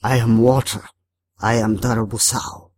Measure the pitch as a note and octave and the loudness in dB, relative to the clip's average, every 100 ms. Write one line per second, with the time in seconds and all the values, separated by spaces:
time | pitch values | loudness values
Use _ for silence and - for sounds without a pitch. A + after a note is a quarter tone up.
0 | G#2 B2+ A#2 A2+ A#2+ C3+ - - - _ | 0 0 2 4 4 4 0 -6 -10 _
1 | _ _ _ _ G#2 A#2 G#2+ G#2+ B2 A2+ | _ _ _ _ -2 0 0 -2 -2 -2
2 | A2 A2 - C3 - - - | -2 -2 -2 -2 -8 -16 -20